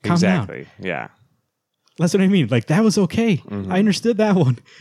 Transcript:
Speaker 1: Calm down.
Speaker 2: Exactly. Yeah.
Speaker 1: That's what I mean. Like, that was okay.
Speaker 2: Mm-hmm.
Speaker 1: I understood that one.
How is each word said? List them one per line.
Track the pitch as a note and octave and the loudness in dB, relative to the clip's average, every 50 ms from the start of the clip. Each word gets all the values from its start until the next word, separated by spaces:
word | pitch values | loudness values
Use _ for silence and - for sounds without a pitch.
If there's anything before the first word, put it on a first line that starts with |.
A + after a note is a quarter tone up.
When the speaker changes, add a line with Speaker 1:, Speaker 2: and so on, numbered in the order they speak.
| - | -4
Speaker 1:
Calm | G#2 F3 E3+ | -2 0 0
down. | - - - E3+ G#2 | 2 0 0 0 -2
Speaker 2:
Exactly. | F#2+ B1+ B1+ C#2+ - _ - | -6 -10 -14 -16 -16 _ -12
Yeah. | G#2 F#2 E2+ C2+ A1+ - _ _ _ _ _ _ _ _ _ _ _ _ _ _ _ _ _ - | -8 -8 -8 -8 -8 -12 _ _ _ _ _ _ _ _ _ _ _ _ _ _ _ _ _ -4
Speaker 1:
That's | D#3+ F3 - | -2 0 2
what | G3+ | 2
I | F#3+ F#3+ | 2 2
mean. | G3+ F#3+ C#3 G2+ | 2 2 2 2
Like, | C3 A#2+ - - | 0 0 0 0
that | D3+ G3 A3+ | 0 2 2
was | A3 E3 G#3 | 2 2 2
okay. | G3 E3 - A3 A3+ A#3 F#3+ C3 | 0 -2 0 -2 0 0 0 -2
Speaker 2:
Mm-hmm. | - - G3+ G3+ G3 F#3+ | -4 -6 -10 -8 -6 -2
Speaker 1:
I | F#3 F#3 | 0 0
understood | G#3 G#3+ F#3+ - - A#3 A#3+ G3 | 2 2 0 0 0 -2 0 0
that | A3 G#3+ G3 | 2 2 2
one. | F#3 D#3+ B2+ A#2+ A2+ - _ - - | 2 2 2 0 -2 -6 _ -20 -12